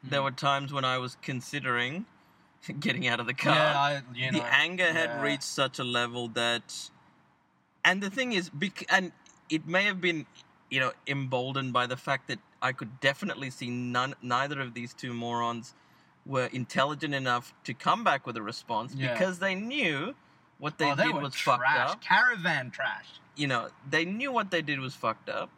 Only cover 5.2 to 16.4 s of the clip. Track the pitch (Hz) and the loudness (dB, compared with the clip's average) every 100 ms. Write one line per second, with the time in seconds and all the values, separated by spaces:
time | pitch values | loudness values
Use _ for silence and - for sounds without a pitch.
5.2 | 143 143 - - 131 - 127 120 120 120 | 0 0 -4 0 0 0 0 0 0 -4
6.2 | 120 117 117 120 - - - _ _ _ | -4 0 0 0 -4 -12 -14 _ _ _
7.2 | _ _ _ _ _ _ 170 190 202 196 | _ _ _ _ _ _ 2 4 -2 -2
8.2 | 254 208 170 143 190 - - 190 180 - | 0 0 -2 -4 -4 -4 2 2 2 -8
9.2 | - - _ 156 151 180 202 190 175 165 | -20 -20 _ -4 0 2 2 2 0 -2
10.2 | 139 - - _ _ 131 127 - - 139 | -6 -18 -20 _ _ 0 0 -2 -4 -2
11.2 | 131 127 127 139 135 123 120 123 - 135 | 0 0 0 -2 0 0 0 -2 -2 -2
12.2 | - 120 _ _ 127 127 117 127 139 143 | -2 -10 _ _ -2 -2 -10 0 2 2
13.2 | 202 - 135 - 123 123 123 123 131 139 | -4 -6 -8 -8 -6 -4 -2 0 0 -4
14.2 | 123 123 139 143 127 117 120 - 131 120 | -2 0 0 -2 -6 -6 -10 -10 -8 -4
15.2 | 120 117 117 117 117 - _ _ _ _ | -2 0 0 -2 -10 -20 _ _ _ _
16.2 | - 135 | -4 -2